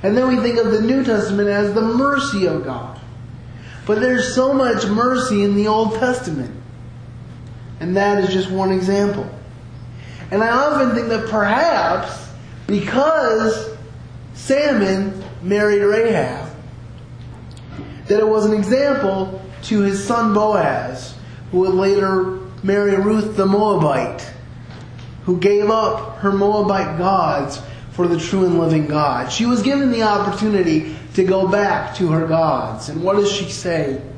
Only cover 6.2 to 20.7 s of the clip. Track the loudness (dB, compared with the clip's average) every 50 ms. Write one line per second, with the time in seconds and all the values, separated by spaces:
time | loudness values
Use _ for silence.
6.2 | -4 -4 -4 -4 -6 -8 -10 -14 -16 -16 -18 -16 -16 -16 -16 -16 -16 -16 -16 -16
7.2 | -16 -16 -16 -16 -16 -16 -16 -16 -16 -16 -12 -8 -4 -2 0 2 2 4 2 2
8.2 | 2 2 0 0 -2 -2 -2 0 2 2 2 2 2 2 2 2 2 2 0 -2
9.2 | -6 -8 -10 -14 -16 -18 -18 -18 -18 -18 -16 -16 -16 -16 -16 -16 -16 -16 -16 -16
10.2 | -10 -2 0 2 2 4 4 2 2 2 2 2 2 2 2 0 0 0 -2 -2
11.2 | -2 -2 0 0 2 2 2 2 2 2 2 2 2 0 0 -2 -4 -6 -10 -12
12.2 | -14 -14 -16 -16 -16 -16 -16 -12 -4 -2 -2 0 0 0 2 2 4 4 4 4
13.2 | 2 2 2 2 2 0 0 -2 -4 -10 -10 -12 -14 -16 -16 -16 -16 -16 -16 -16
14.2 | -16 -16 -16 -14 -2 0 2 2 4 2 2 2 2 2 2 0 0 -4 -6 -8
15.2 | -12 -12 -12 -8 -2 0 2 2 4 4 4 4 4 4 4 4 4 4 2 2
16.2 | 0 -2 -4 -8 -10 -12 -12 -16 -16 -18 -16 -16 -16 -16 -16 -18 -18 -18 -16 -16
17.2 | -16 -16 -16 -16 -16 -18 -18 -18 -16 -16 -14 -14 -14 -14 -16 -16 -2 0 2 2
18.2 | 4 4 4 4 4 4 2 2 2 2 2 2 2 2 0 0 0 0 0 -2
19.2 | -4 -4 -6 -12 -12 -14 -16 -14 -4 0 2 2 2 2 0 -2 -2 0 0 2
20.2 | 2 2 2 4 4 4 2 2 2 2